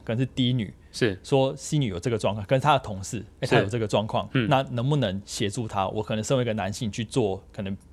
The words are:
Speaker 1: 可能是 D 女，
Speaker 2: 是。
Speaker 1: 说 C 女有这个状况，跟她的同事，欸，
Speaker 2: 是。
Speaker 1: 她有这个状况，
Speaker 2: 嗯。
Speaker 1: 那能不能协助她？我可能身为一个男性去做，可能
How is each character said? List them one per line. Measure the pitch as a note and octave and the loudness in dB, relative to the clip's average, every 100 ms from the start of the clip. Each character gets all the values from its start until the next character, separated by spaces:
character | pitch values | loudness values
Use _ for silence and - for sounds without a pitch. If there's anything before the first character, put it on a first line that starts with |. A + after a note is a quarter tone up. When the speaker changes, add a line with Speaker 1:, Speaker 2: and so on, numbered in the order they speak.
Speaker 1:
可 | - | -4
能 | A2+ | -2
是 | C3 | 0
D | - B2 | 0 2
女， | B2+ F#2 - - | 2 -2 -8 -14
Speaker 2:
是。 | - B2 F#2 | 0 0 0
Speaker 1:
说 | - C3+ C3+ D3+ | 0 2 2 -2
C | - D3+ | -2 0
女 | B2+ | 0
有 | F2 | -2
这 | C3 | -2
个 | A2 | 0
状 | A2 | 0
况， | G#2+ F#2+ | -2 0
跟 | C3+ | 2
她 | D3+ | 4
的 | C#3 | 4
同 | - F#2+ | 2 -8
事， | F#2 G#2+ - - | -8 -8 -10 -8
欸， | - | 2
Speaker 2:
是。 | |
Speaker 1:
她 | B2 | 2
有 | G2+ | 2
这 | A#2 | 0
个 | G#2+ | 0
状 | A2+ G#2+ | 0 0
况， | A2+ G2+ | -2 0
Speaker 2:
嗯。 | C3+ G#2+ | 0 2
Speaker 1:
那 | C3+ C#3 | 2 2
能 | A#2+ C3 | -2 0
不 | D3 | 2
能 | A2 G2 | 0 -2
协 | - - G#2 | -6 -4 -2
助 | B2 A2 | -2 -4
她？ | G2+ F#2+ | -2 -2
我 | G#2+ | -2
可 | G#2 | -2
能 | G#2+ | -2
身 | G#2+ C3+ | 0 0
为 | |
一 | A#2+ | 2
个 | |
男 | G#2+ F#2+ | -2 -4
性 | G#2 A2+ | -4 -4
去 | A2 | -4
做， | A2 C#3 G#2 E2 - | -2 0 0 0 -8
可 | - | -10
能 | F#2+ G2 - | -8 -8 -12